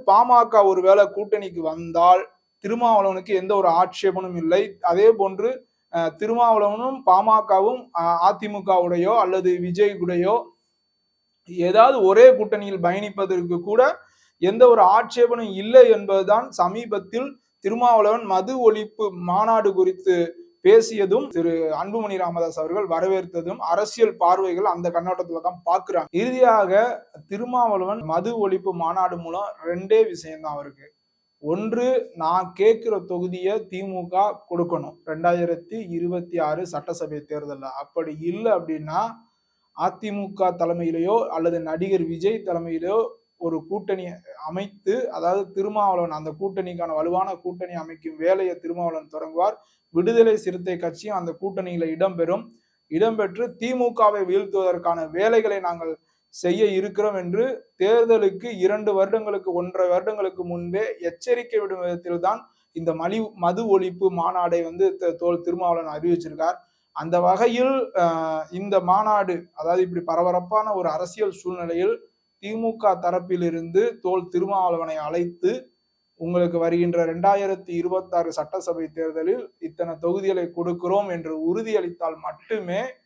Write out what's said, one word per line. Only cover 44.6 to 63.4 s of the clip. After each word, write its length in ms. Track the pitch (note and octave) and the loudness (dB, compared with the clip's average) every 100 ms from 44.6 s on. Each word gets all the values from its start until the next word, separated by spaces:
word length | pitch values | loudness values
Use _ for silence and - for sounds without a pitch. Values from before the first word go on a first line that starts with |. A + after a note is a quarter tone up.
| G3+ - F#3+ A#3 B3 | -10 -8 -4 -2 -4
அதாவது 320 | E3 E3+ F#3+ F#3+ | -4 -2 -2 -2
திருமாவளவன் 580 | G3 G3+ G#3+ G3+ F3+ E3+ | -6 -4 0 0 0 -2
அந்த 200 | D3+ D#3 | -6 -10
கூட்டணிக்கான 640 | D#3 G3 F#3+ F3+ E3+ E3+ | -8 -6 -6 -8 -6 -6
வலுவான 340 | D#3 E3 F3+ F#3+ F3 | -4 -2 -2 -2 -6
கூட்டணி 380 | F3+ F3+ F3+ | -10 -10 -10
அமைக்கும் 420 | F3 D#3+ E3 D#3+ D#3 | -10 -12 -12 -14 -4
வேலையை 380 | E3 F#3+ F#3 F3 | 0 0 0 -6
திருமாவளவன் 560 | E3 E3+ F3 D#3+ D3+ | -8 -6 -6 -6 -10
தொடங்குவார். 440 | D3+ D#3+ D#3+ G3 G#3+ _ _ _ | -12 -8 -2 -2 -2 _ _ _
விடுதலை 400 | E3 F#3 A#3 A3+ G#3+ | -2 2 4 4 4
சிறுத்தை 400 | F#3+ F3+ F3+ E3+ | -2 -8 -6 -6
கட்சியும் 400 | E3+ E3 G#3 G3 | -6 -8 -8 -8
அந்த 140 | E3+ | -8
கூட்டணியில 520 | D#3+ G3 F#3+ F#3 F3 E3 | -8 -8 -6 -8 -4 -4
இடம்பெறும். 560 | E3 F#3+ F3 E3 G3 A#3 _ _ _ - | -2 -2 -2 -2 -4 -6 _ _ _ -6
இடம்பெற்று 540 | D#3 A3+ A3 G3 F3+ A#3 F#3 | 0 0 0 -4 -4 -8 -6
திமுகவை 640 | A3+ B3+ A#3+ A#3 G#3+ G#3 | -4 -2 -2 2 2 2
வீழ்த்துவதற்கான 760 | F#3 F#3+ G3 G3 F#3 F3 E3+ E3+ D#3+ | 0 -2 -2 -2 0 0 -2 -4 -4
வேலைகளை 480 | E3 G#3+ A3+ A3 G3+ | 0 2 2 0 -2
நாங்கள் 320 | F3+ E3+ E3 D#3 _ _ _ | -6 -6 -8 -10 _ _ _
செய்ய 280 | - F3 F3+ G#3 | -6 -2 2 2
இருக்கிறோம் 440 | F#3+ G3+ G3+ G#3+ | 0 -4 -2 -2
என்று 300 | G3 F3 F#3+ B3+ A#3+ - - | -2 -4 -2 -2 -4 -12 -2
தேர்தலுக்கு 720 | F#3+ A#3 A3+ A3+ G3+ F#3+ A#3+ G3+ | 2 4 4 4 2 -2 -10 -2
இரண்டு 320 | F#3+ G#3+ G#3+ | -2 0 0
வருடங்களுக்கு, 560 | F#3+ G3 A3 G#3 G3 F#3+ | 0 0 0 -2 -6 -4
ஒன்றரை 340 | F3 F3 F#3 F3+ | -4 -4 -2 0
வருடங்களுக்கு 540 | F3+ G3+ G#3 F#3+ F#3 | 0 0 -4 -6 -6
முன்பே 400 | F3 F3 F3 F#3+ A3 - | -8 -8 -6 -4 -4 -6
எச்சரிக்கை 600 | E3+ E3+ B3 A#3+ A#3+ A3 | -8 -6 -2 -2 -2 -4
விடும் 200 | G3+ F#3 | -4 -6
விதத்தில் 400 | F3 F3 F3 E3+ | -6 -6 -6 -4
தான் 200 | F#3 A3+ - _ _ E3 | -2 -2 -8 _ _ -8
இந்த 140 | E3 | -4
மலி-, 380 | D#3+ E3+ A3 G#3+ | -2 -2 -4 -6
மது 280 | - | -4